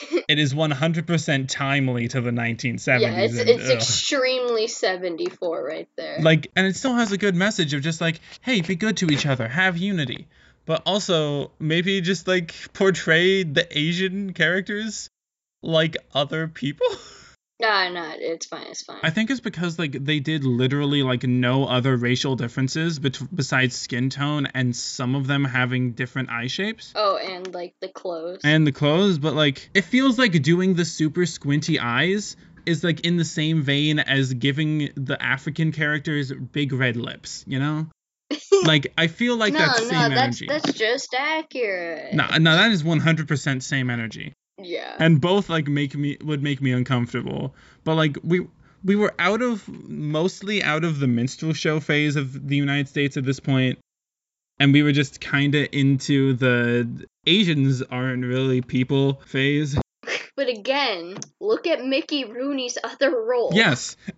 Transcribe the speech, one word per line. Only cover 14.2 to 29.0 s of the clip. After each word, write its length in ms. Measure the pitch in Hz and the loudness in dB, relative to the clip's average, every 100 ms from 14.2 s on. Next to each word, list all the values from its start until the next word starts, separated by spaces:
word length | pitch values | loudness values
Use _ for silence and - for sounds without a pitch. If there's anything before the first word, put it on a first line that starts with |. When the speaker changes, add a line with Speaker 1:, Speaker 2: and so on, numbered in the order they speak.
| 196 | -6
Speaker 1:
characters 760 | 175 160 185 185 208 220 208 - _ _ _ _ _ | -2 0 0 -4 -8 -8 -10 -14 _ _ _ _ _
like 340 | - 160 165 - _ | 0 2 2 -2 _
other 340 | 135 143 160 160 | -4 -2 -2 -6
people? 380 | 160 185 147 494 | -6 -8 -2 -2
<laughs> 60 | 392 - - - _ _ - | -2 -14 -20 -20 _ _ -4
Speaker 2:
Nah, 280 | 226 196 180 | 0 2 0
nah, 240 | 180 160 - | -4 -10 -8
it's 280 | 147 165 - | -8 -8 -10
fine, 220 | 151 - | -14 -14
it's 160 | - | -16
fine. 160 | - 95 | -16 -6
Speaker 1:
I 60 | 156 | -2
think 200 | 160 220 | -2 -2
it's 120 | 262 | -2
because, 360 | - 165 175 165 | -4 -6 -6 -4
like, 140 | 156 | -4
they 300 | 135 139 151 | -4 -2 -2
did 240 | 143 160 135 | 0 -2 0
literally, 580 | 120 127 143 143 143 | 2 2 0 0 2
like, 200 | 131 123 | 2 0
no 420 | 127 123 123 135 139 | 0 2 2 2 2
other 320 | 127 131 127 | 2 2 2
racial 400 | 120 123 139 123 | 2 0 0 -2
differences 600 | 117 - 131 160 165 151 | -4 -2 -2 0 -2 0
bet-, 200 | 135 - 123 170 | -2 -4 -8 -6
besides 400 | 131 135 127 - | -2 2 0 -2
skin 340 | - 120 131 | -6 -2 -2
tone 360 | 139 143 147 139 | -2 -4 -2 -2
and 200 | 131 123 | -2 -2
some 400 | 120 - - 123 | -2 -8 -6 -2
of 140 | 139 135 | -2 0
them 160 | 139 | 0
having 480 | 139 127 123 127 127 | 0 0 0 0 -2
different 380 | 113 123 135 120 | -4 -6 -6 -6
eye 180 | 117 127 | -6 -6
shapes. 460 | - 202 220 - - | -4 -6 -6 -10 -2
Speaker 2:
Oh, 220 | 208 180 | 0 0
and, 360 | 175 180 185 | -4 -8 -10
like, 220 | 175 175 - | -10 -10 -12
the 80 | 185 | -14
clothes. 500 | - 190 170 165 180 147 | -10 -8 -8 -8 -4 2
Speaker 1:
And 200 | 156 151 | 4 4
the 60 | |
clothes, 460 | - 147 165 | 2 2 4